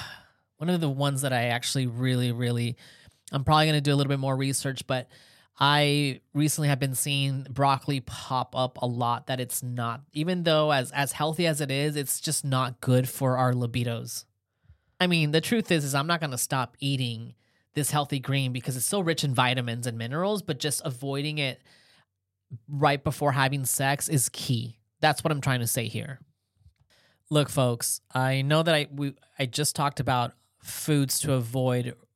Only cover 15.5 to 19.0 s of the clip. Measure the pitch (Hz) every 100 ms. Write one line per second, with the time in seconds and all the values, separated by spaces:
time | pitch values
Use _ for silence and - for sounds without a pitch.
15.5 | - 170 170 143 139 156 170 156 123 -
16.5 | 139 120 - 139 139 123 113 117 - _
17.5 | _ _ - 139 151 143 139 127 139 131
18.5 | 123 127 127 - 202